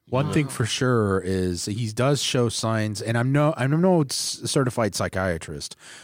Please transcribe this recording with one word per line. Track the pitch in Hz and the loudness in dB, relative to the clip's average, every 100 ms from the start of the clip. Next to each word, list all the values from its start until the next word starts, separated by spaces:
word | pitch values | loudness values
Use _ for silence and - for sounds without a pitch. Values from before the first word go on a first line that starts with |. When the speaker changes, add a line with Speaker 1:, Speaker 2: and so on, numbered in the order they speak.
| _ | _
Speaker 1:
One | 123 147 | -2 0
Speaker 2:
Wow. | |
Speaker 1:
thing | 156 139 | 0 0
for | - 113 | -2 -2
sure | - 127 120 104 95 | 0 2 2 4 2
is | 90 95 92 87 - | 0 0 0 -2 -4
he | 107 113 | -4 -4
does | 110 131 143 | 0 2 2
show | - 135 120 | 0 0 0
signs, | - 113 110 107 101 | 0 -2 0 -2 -4
and | 110 117 | -2 0
I'm | 123 | 2
no, | 139 151 160 | 2 2 2
I'm | 131 156 | 0 2
no | 185 175 | 4 4
s-, | 139 - - - - | 2 -2 -6 -6 -2
certified | 151 127 117 107 - | 2 2 2 0 0
psychiatrist, | 92 92 95 82 - 73 - - - - | -2 0 -2 -2 -6 -12 -12 -16 -20 -20